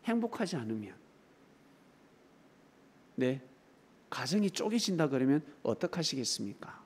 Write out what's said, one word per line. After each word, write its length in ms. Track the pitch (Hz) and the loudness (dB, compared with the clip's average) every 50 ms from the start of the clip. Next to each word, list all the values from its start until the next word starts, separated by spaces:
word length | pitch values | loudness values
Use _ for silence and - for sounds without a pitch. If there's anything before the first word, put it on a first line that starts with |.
| - | -2
행복하지 500 | 233 226 233 220 226 - - 196 180 180 | 0 0 0 0 -2 -2 -4 -4 -2 -2
않으면, 400 | 143 113 107 113 110 104 95 - - - - - - - - - - - - - - - - - - - - - - - - - - - - - - - - - - - - _ - - - - - - - - | -4 -4 -4 -4 -4 -6 -10 -14 -18 -20 -20 -20 -20 -20 -20 -20 -20 -20 -20 -20 -20 -20 -20 -20 -20 -20 -20 -20 -20 -20 -20 -20 -20 -20 -20 -20 -20 -20 -20 -20 -20 -20 -20 _ -20 -20 -20 -20 -20 -20 -10 -2
네, 260 | - 127 127 131 135 - - - - - - - - - - - - - - | 0 2 2 0 -2 -6 -16 -20 -20 -20 -20 -20 -20 -20 -20 -20 -20 -14 -10
가정이 400 | - - 127 127 165 214 208 190 | -6 -6 -2 0 2 2 2 2
쪼개진다 600 | - - 160 214 220 233 - - 185 165 160 139 | 0 0 -2 0 0 2 2 2 2 2 2 2
그러면 340 | 135 127 131 131 139 151 156 - - - - | 4 4 4 6 4 4 2 -4 -20 -4 -2
어떡하시겠습니까? 1200 | - 110 - - 175 - 175 160 - - 135 117 - - - 110 101 101 - - - - - - | -2 0 0 -2 -2 0 -2 -2 -2 -2 -2 -2 -4 -4 -4 -4 -8 -8 -12 -14 -16 -16 -18 -20